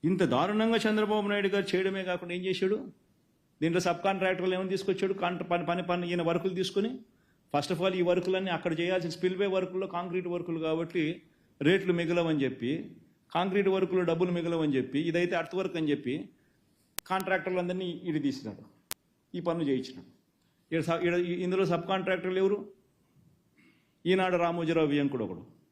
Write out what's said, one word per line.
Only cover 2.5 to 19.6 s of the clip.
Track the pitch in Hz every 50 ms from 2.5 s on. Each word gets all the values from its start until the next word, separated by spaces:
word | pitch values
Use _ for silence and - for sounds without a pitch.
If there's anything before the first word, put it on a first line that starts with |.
| 180 185 196 190 208 - - - - _ _ _ _ _ _ _ _ _ _ _ _ _
దీంట్లో | 151 165 170 180
సబ్ | 175 175 175 175 -
కాంట్రాక్టర్లు | 196 196 190 190 185 185 180 175 185 185
ఏమైనా | 185 190 185
తీసుకొచ్చాడు? | 190 185 190 - 185 190 196 185 196
కాంట్ర-, | 190 180 175 180 175 180
పని, | - 175 175 170
పని, | 160 170 180 175
పని, | 165 175 175 180 170
ఈయన | 175 175
వర్కులు | 170 170 165 175 185 190 185
తీసుకొని, | 185 185 185 - 196 202 233 262 254 - _ _ _ _ _ _ _ _ _ -
first | 147 143 - 185
of | 156 180
all | 190 185
ఈ | 185
వర్కులన్నీ | 175 175 175 180 175 185 185 185 190 190
అక్కడ | 170 156 - 175 165 156
చేయాల్సిన | 170 175 185 185 160 170
స్పిల్వే | 160 - 180 185 185 185 202
వర్కుల్లో | 196 185 190 185 185 185 185 190
కాంక్రీట్ | 180 170 175 180 185 175 185 170
వర్కులు | 180 175 175 175 175 170 165
కాబట్టి | 156 160 160 165 170 160 - 180 156 151 175 - - _ _ _ _ _ _ _
రేట్లు | - 151 185 190 190 185 175
మిగలవని | 170 170 160 175 175 170 160 160 147 135
చెప్పి, | 127 131 - 117 123 147 170 - - - - - _ _ _ _ _
కాంక్రీట్ | - 165 180 190 185 202 196
వర్కుల్లో | 196 190 190 185 175 180 185 180
డబ్బులు | 170 165 165 185 180
మిగలవని | 175 175 165 170 170 165 160 147 135
చెప్పి, | 131 127 127 131 139
ఇదైతే | 165 165 160 175 175 175 175
ఎర్త్ | 170 165 - -
వర్క్ | 185 190 185 -
అని | 170 160 147
చెప్పి | 147 139 - 123 135 160 208 - _ _ _ _ _ _ _ _ _ _ _ _ _ - -
కాంట్రాక్టర్లు | - 185 190 190 185 190 180 - 185 185 180
అందరినీ | 180 175 180 185 185 175 165 - -
ఇటు | 175 151 151
తీసినాడు, | 143 139 127 - - 110 95 - - - _ _ _ _ - _ _ _ _ _ _ _ -
ఈ | 175
పనులు | 185 170 165 170